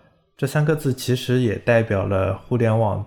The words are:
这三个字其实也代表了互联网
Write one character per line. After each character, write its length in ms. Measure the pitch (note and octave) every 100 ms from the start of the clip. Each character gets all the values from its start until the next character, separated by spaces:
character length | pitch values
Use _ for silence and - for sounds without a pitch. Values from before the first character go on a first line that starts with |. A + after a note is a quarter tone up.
| _ _ _ -
这 100 | C#3
三 200 | D3+ D3+
个 100 | D3+
字 180 | C3+
其 220 | B2 - B2+
实 240 | - B2+
也 160 | A#2+ F#2+
代 260 | - A#2
表 240 | A2 G2 G2
了 320 | F#2+ F#2+ G2
互 200 | - B2
联 200 | A#2 A2
网 280 | G#2+ G2+